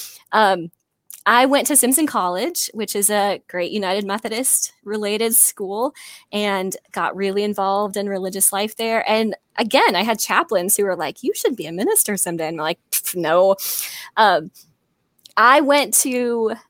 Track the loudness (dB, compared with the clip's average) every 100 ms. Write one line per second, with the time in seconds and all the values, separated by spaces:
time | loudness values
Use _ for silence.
0 | -14 -18 _ 2 4 2 -4 -14 _ _
1 | _ -6 2 4 4 2 2 2 2 2
2 | 0 0 -2 -2 -4 -4 -6 -6 -4 -2
3 | 0 2 2 -2 -6 -6 -4 -4 -2 -2
4 | -2 -6 -6 -4 -2 0 -2 -4 -8 -4
5 | -2 -2 0 2 2 0 -6 -4 -4 -6
6 | -18 -20 _ -4 -2 -2 -4 -6 -10 -4
7 | -4 -2 -2 0 -2 0 0 0 -2 -4
8 | -4 -4 -6 -2 -2 0 -4 -4 -2 -2
9 | 0 2 0 -4 _ -4 0 4 4 2
10 | 0 -2 0 0 2 -2 0 0 0 -2
11 | -4 -4 -6 -2 -2 -4 -8 -4 0 0
12 | 0 -2 -4 -4 -4 -4 -4 -4 _ -6
13 | -6 -4 2 4 4 2 -2 -6 -8 -12
14 | -8 2 4 4 -2 -14 _ _ _ _
15 | _ _ -8 2 6 6 6 2 2 0
16 | 0 0 0 0 -2 -4 -10